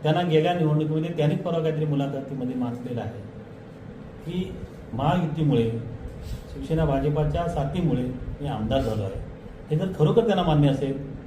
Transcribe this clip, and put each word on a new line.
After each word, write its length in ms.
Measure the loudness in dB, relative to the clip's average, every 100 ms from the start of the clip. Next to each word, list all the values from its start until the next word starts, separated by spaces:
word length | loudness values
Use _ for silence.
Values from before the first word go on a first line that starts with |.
त्यांना 180 | 2 2
गेल्या 320 | 4 4 4
निवडणुकीमध्ये 640 | 4 4 4 2 0 -2 2
त्यांनीच 220 | 2 2
परवा 200 | 0 0
काहीतरी 260 | 0 0 0
मुलाखतीमध्ये 680 | 0 0 -2 -6 -6 -4 -2
मांडलेलं 460 | -4 -4 -6 -6
आहे 180 | -6 -8 -12 -14 -16 -16 -16 -16 -16 -14 -14 -14 -8
की 280 | -4 -4 -6 -12 -14 -10
महायुतीमुळे, 800 | 0 2 2 2 2 4 4 4 0 -6 -8 -10 -10 -8 -10 -10
शिवसेना 320 | -10 -2 2 4
भाजपाच्या 640 | 2 2 2 2 2 0
साथीमुळे 560 | 0 -2 0 2 2 0 -4 -8 -6
मी 60 | -4
आमदार 340 | -2 2 2
झालो 220 | 2 0
आहे. 160 | -2 -4 -10 -12 -14 -16 -2
हे 60 | 0
जर 100 | 0 2
खरोखर 260 | 4 6 4
त्यांना 180 | 4
मान्य 260 | 4 6 6
असेल 440 | 4 0 -4 -6 -10